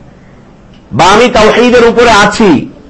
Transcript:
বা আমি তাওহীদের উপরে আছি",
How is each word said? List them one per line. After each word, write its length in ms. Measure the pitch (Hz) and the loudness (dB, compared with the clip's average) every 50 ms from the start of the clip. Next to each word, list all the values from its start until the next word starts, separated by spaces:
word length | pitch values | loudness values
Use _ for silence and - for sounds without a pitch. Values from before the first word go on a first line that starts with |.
| - - - - - - - - - - - - - - - - - - | -20 -20 -20 -20 -20 -20 -20 -20 -20 -20 -20 -20 -20 -20 -20 -20 -18 -10
বা 140 | - - 165 | -6 -2 0
আমি 240 | 185 202 226 247 220 | 0 2 2 0 0
তাওহীদের 580 | - 220 214 214 - 226 240 247 240 240 233 233 | 0 0 0 0 0 0 0 0 2 2 2 0
উপরে 240 | 208 226 240 233 | 0 0 0 2
আছি", 580 | 214 202 190 - - - 226 190 147 110 - - - - - - | 2 0 0 -2 -2 -2 0 0 0 0 -4 -8 -14 -20 -20 -20